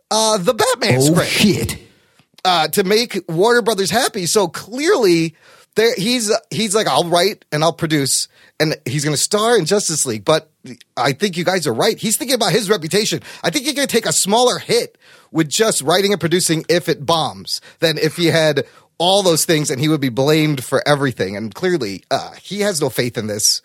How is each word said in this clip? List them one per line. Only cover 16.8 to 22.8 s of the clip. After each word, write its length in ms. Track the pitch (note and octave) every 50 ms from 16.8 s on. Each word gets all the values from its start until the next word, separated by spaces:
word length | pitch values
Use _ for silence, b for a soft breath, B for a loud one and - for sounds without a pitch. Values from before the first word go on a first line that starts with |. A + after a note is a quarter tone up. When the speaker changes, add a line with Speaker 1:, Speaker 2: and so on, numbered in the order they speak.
| - E3+
Speaker 1:
it 160 | D3+ C#3 C#3+
bombs 560 | A#2+ E3+ D#3+ D3+ A#2+ G2 G2 F#2 - - - B B B B
than 180 | - D#3+ D#3+ D3+
if 180 | - D#3 -
he 100 | F3 F3 E3
had 360 | D#3+ E3 D#3 D#3 C#3+ C#3 A#2+ b b b b b b
all 260 | - E3 F3+ G3 G3+ G3
those 220 | F3+ E3 D3 -
things 260 | - E3 D3+ D3 -
and 80 | C#3+ B2
he 100 | D3 D3+
would 120 | D#3 D3+
be 80 | C#3 C3
blamed 560 | A2+ C3 C3+ D3 D#3 D#3+ D#3 D3+ D3 - -
for 180 | - C#3 B2 - C#3
everything. 480 | D3 C#3 C#3 C#3 - - G#2 F#2 G2+
And 180 | G2+ A2+ A2 G2+
clearly, 500 | - F3+ F#3 F3+ E3+ A#2+ G2+ G2 F2+ - -
uh, 220 | A#2 A2+ D#2+ E2 E2+ - -
he 180 | - F#3 G#3
has 200 | G3+ G#2 F#3+ C#3+